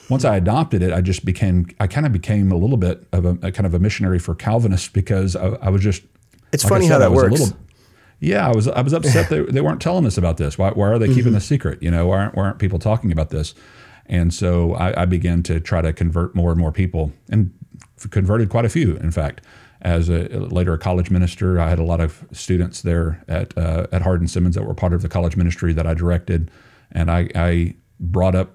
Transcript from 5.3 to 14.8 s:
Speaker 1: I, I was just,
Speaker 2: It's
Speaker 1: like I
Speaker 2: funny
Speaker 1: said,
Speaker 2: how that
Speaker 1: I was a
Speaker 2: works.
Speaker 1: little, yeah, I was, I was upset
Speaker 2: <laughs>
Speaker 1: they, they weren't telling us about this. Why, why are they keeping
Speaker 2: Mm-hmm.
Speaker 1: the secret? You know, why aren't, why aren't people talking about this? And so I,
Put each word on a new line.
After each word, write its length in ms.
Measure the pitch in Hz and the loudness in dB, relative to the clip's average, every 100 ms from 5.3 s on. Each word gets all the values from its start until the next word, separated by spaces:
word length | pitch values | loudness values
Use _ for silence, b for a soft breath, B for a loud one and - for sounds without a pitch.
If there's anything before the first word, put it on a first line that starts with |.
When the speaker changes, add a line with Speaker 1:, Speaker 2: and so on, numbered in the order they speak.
Speaker 1:
I, 120 | 92 95 110 | -2 -4 -2
I 80 | 98 | 0
was 100 | 95 | 0
just, 200 | 101 95 - _ _ _ _ | 0 -2 -8 _ _ _ _
Speaker 2:
It's 120 | 143 | -2
Speaker 1:
like 80 | - | 2
I 20 | 190 | 4
Speaker 2:
funny 100 | 175 | 4
Speaker 1:
said, 40 | |
Speaker 2:
how 60 | 151 | 6
that 60 | 123 | 6
Speaker 1:
I 20 | |
was 120 | - | 6
a 20 | - | 4
Speaker 2:
works. 140 | 143 | 4
Speaker 1:
little, 160 | 202 - - b b b b b | 2 -2 -12 b b b b b
yeah, 260 | 151 202 160 | -2 0 2
I 40 | |
was, 160 | 113 110 | 2 0
I 120 | 120 | 0
was 120 | 135 | 0
upset 360 | 165 156 107 92 | 0 2 2 2
Speaker 2:
<laughs> 0 | |
Speaker 1:
they, 100 | 156 | 0
they 180 | 147 135 | 0 0
weren't 200 | 147 - | 0 -2
telling 260 | 165 180 131 | -2 0 0
us 120 | 95 | 2
about 180 | 87 78 | 0 0
this. 220 | 73 - | -2 0
Why, 120 | 95 | 0
why 180 | 185 101 | 2 2
are 100 | 117 | 4
they 100 | 110 | 4
keeping 160 | 127 | 4
Speaker 2:
Mm-hmm. 100 | 120 | 4
Speaker 1:
the 60 | 104 | 2
secret? 420 | - 143 78 71 | 2 -2 -2 -4
You 80 | 85 | 0
know, 180 | 85 87 | 2 2
why 100 | 95 | 2
aren't, 140 | 101 | 0
why 100 | - | -2
aren't 140 | 98 - | -2 -2
people 200 | 98 82 | -2 0
talking 340 | 107 110 104 | 0 0 0
about 180 | 80 76 | 0 -2
this? 240 | 78 76 B B B B B - | -4 -6 B B B B B -4
And 260 | 90 85 | 0 0
so 400 | - 90 87 85 | 0 0 2 2
I, 280 | 82 | 0